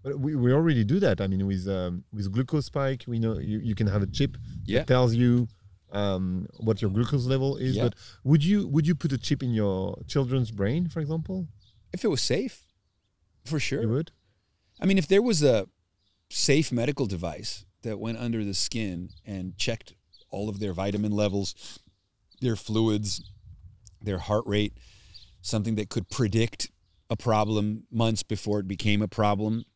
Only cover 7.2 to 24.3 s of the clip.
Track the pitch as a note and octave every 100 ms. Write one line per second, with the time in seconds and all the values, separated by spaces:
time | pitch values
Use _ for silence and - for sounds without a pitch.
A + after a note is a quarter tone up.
7.2 | B2 C3+ C3+ C3+ C3 A2 A#3 - - -
8.2 | B2+ D#3 D#3 G3+ A2+ D3 D3+ E3+ D3+ C3
9.2 | - C#3+ B2+ A2 G#2 F#2 F#2 - - D3
10.2 | B2+ C3 A2+ G#2+ G2 D3 F3 E3 D3 E3
11.2 | D#3+ F#3+ E3+ - _ _ _ - A3+ D3
12.2 | - C3+ B3 - _ _ _ _ _ _
13.2 | _ _ - D3+ - C3+ A2 B2 E3 _
14.2 | _ _ _ _ _ _ F#3 G3 E3+ G3
15.2 | A#3+ F3+ D3 A2 F#2 _ _ _ _ _
16.2 | _ - - C#3+ D#3 B2 B2 C#3+ A#2+ F#2+
17.2 | E2+ D#2 G#2+ - - _ A#2+ G2+ A2 A2+
18.2 | A#2+ A#2 G2+ F#2+ - A#2 G#2+ F2 F2+ -
19.2 | - F#2+ F#2 F2+ - - - _ _ _
20.2 | _ G2 G#2+ G2 G#2 F2 G2 G#2 G#2+ G2+
21.2 | G#2 G2 F#2+ - - - _ _ _ _
22.2 | _ _ B2+ A2 - G#2+ A2+ G#2+ G#2 -
23.2 | - - - - - - - _ G#2 F#2
24.2 | -